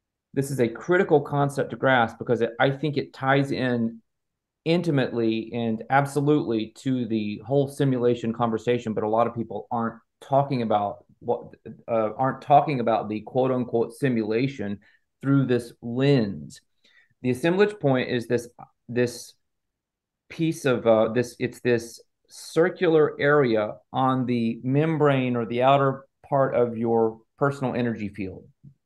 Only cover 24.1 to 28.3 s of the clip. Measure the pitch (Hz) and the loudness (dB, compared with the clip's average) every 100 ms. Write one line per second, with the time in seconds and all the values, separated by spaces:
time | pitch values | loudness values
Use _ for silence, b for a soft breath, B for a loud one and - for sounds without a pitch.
24.1 | 127 123 120 117 117 127 139 160 156 147 | 0 0 -2 -2 -4 -2 0 2 2 2
25.1 | 135 127 120 113 120 131 139 139 131 - | 2 0 -2 -2 2 4 4 2 -2 -10
26.1 | _ - 139 131 120 120 113 117 113 113 | _ -4 0 2 2 0 -2 0 2 0
27.1 | 110 _ - 139 135 127 - 120 107 101 | -2 _ -2 -2 -2 -4 -2 -4 -6 -8
28.1 | - 95 | -8 -10